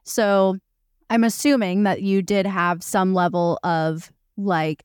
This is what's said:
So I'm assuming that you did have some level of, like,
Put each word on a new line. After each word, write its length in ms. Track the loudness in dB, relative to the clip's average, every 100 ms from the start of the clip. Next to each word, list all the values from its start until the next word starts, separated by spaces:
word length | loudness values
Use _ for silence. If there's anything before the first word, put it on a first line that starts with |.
So 540 | -8 -2 2 4 2 0 _ _ _ _ -2
I'm 140 | 0
assuming 600 | 2 2 2 2 2 0
that 180 | 0 0
you 200 | 0 0
did 240 | 0 0 0
have 380 | -2 -2 -2
some 300 | -2 0 2
level 460 | 2 0 0 -2 -2
of, 480 | -2 -2 -2 -4 -10 _ _ -8
like, 460 | -2 -2 -2 -6